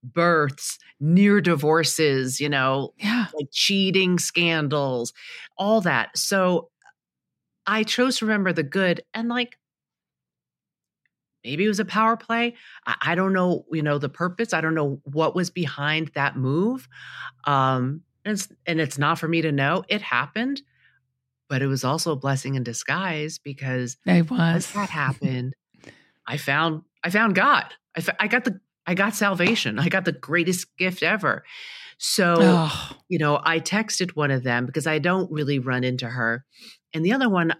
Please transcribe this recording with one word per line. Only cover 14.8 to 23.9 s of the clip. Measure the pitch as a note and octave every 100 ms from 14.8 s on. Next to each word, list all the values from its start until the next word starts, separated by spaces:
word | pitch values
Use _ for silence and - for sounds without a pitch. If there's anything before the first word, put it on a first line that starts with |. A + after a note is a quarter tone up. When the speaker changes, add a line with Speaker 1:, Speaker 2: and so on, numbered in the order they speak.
| C#3+ C#3
Speaker 1:
what | C#3+ D3 D#3
was | F3 F3+
behind | F3+ D3 - D3 D#3 D#3
that | D3 C#3 C#3
move. | C3 D3+ G#3+ C4 - - - - - -
Um, | D3 C#3 C3 C3 B2+ D#3 - _
and | G#3
it's, | G3+ - - -
and | D#3+
it's | D3 C#3
not | D3 E3
for | D#3+
me | E3
to | D#3
know. | C#3+ C#3 F#3 -
It | G#3
happened, | - B2 C#3 G#3+ B3+ C#4 - _ _ _ _ _ _ _ -
but | C3
it | C#3
was | C3+
also | B2+ D#3+ E3+
a | C#3+
blessing | C#3 C3 C3+
in | C3+
disguise | A#2+ A2+ - D#3+ F#3+ D3+ D#3 -
because | D3 C#3 C3+ B2+ A#2+